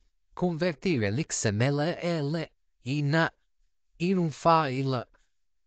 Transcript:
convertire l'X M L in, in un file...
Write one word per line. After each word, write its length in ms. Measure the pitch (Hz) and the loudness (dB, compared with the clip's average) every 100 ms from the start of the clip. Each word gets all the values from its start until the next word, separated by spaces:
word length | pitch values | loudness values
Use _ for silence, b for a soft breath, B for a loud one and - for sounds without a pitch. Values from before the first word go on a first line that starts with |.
| _ _ _ | _ _ _
convertire 760 | - 180 160 175 - 196 139 101 | -4 -4 -2 -2 -2 -2 0 0
l'X 400 | 120 160 - 113 | -2 -4 -4 -2
M 100 | 101 | 0
L 920 | 127 143 156 139 175 165 143 165 151 _ _ _ | 2 0 -2 -2 -4 -2 -2 -4 -6 _ _ _
in, 480 | 120 147 143 160 160 - _ _ _ _ _ - | -4 -2 2 2 0 -4 _ _ _ _ _ -4
in 200 | 175 190 | 0 2
un 140 | 165 | 0
file... 800 | - 170 165 147 127 135 127 - _ _ _ _ _ | 2 4 4 4 0 -2 -2 -4 _ _ _ _ _